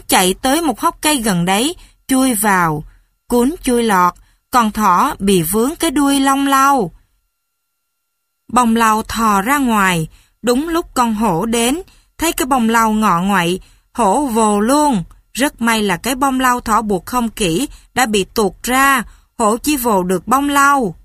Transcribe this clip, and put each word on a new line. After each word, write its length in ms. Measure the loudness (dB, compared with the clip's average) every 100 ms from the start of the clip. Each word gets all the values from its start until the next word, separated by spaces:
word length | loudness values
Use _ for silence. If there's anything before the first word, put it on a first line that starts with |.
| -2
chạy 260 | 0 0
tới 280 | 0 -2 0
một 180 | -2 -2
hốc 180 | -4 -2
cây 160 | -2 -2
gần 280 | 0 -2 0
đấy, 300 | 0 -2 -6 -16 _ -4
chui 260 | 0 0
vào. 500 | 0 0 2 0 -2 -10 _ _ _ -2
Cún 280 | 0 0 -2
chui 200 | -2 0
lọt, 300 | 0 2 0 -2 _ _ _
còn 200 | 0 0
thỏ 440 | 0 2 2 0 -2
bị 220 | 0 2
vướng 340 | 2 0 -2 -2
cái 160 | -2
đuôi 280 | 0 0 2
lông 280 | 0 0 0
lau. 440 | 2 2 2 -2 -8 _ _ _ _ _ _ _ _ _ _ _ _ _ _ -4
Bông 280 | 0 2 2
lau 280 | 2 0
thò 380 | -4 -2 0 0
ra 160 | 0 0
ngoài, 500 | 0 2 2 0 -4 -10 _ _
đúng 280 | -2 -2 0
lúc 160 | -4 -4
con 200 | -2 -2
hổ 320 | 0 0 -2 -2
đến, 360 | -2 0 -2 -6 _ _ -6
thấy 140 | -4
cái 140 | -2 0
bông 240 | 0 2
lau 220 | 2 2
ngọ 300 | 0 0 0
ngoậy, 380 | 0 0 0 -2 -8 _ _
hổ 320 | -2 0 2 0
vồ 340 | 0 2 2
luôn. 440 | 2 2 2 0 -4 -14 _
Rất 280 | -4 -4 -2
may 220 | -2 0
là 140 | -2 -2
cái 180 | -4 -2
bông 240 | -2 0
lau 200 | 0 -2
thỏ 220 | 0 -2
buộc 240 | 0 -4 -4
không 240 | -4 -4
kỹ, 380 | -2 -2 -2 -4 -10 _
đã 120 | -2 0
bị 180 | 0
tuột 300 | -2 -2 -2 -4
ra, 400 | -2 2 2 0 -4 -12 _ -2
hổ 200 | -2 0
chỉ 200 | -2 -2
vồ 260 | 0 0
được 240 | 0 -2 0
bông 220 | -2 0
lau. 460 | 2 2 2 0 -6